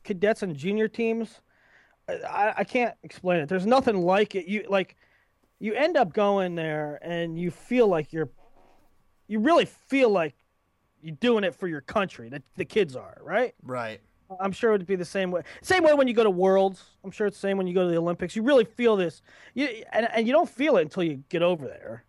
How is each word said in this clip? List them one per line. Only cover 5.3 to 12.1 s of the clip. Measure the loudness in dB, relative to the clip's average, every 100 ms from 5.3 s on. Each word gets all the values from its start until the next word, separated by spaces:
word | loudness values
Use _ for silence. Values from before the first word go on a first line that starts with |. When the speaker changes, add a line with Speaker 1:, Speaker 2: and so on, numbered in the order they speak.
| _ _ -10
Speaker 1:
you | -6
end | 0 2 2
up | 0
going | 2 2 2 0
there | -4 -4 -4 -6 -8
and | -8 -6 -6 -4
you | -6
feel | -6 -2 2 4
like | 2 -2
you're, | -6 -6 -8 _ _ _ _ _ _ _ _ -6
you | 0
really | 4 4
feel | 2 -4 -2 2 4
like | 2 -2 -6 _ _ _ _ _ _
you're | -16 -2
doing | 2 2
it | 0 -4
for | -8
your | -8
country. | -4 -2 -2